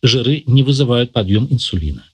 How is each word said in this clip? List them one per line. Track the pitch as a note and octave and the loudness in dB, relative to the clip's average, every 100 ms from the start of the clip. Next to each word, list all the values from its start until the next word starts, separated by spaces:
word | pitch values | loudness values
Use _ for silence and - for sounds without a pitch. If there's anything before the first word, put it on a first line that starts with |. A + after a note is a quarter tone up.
Жиры | B2 B2 A#2+ D3 C#3 | 2 2 0 -2 2
не | C3 | 2
вызывают | C3 C#3 C3 A#2+ B2 | 2 0 0 0 0
подъем | A#2+ F#2+ G#2 C3 | -2 0 0 0
инсулина, | A#2+ - F2+ D2+ C#2+ - | -4 -2 -4 -4 -8 -14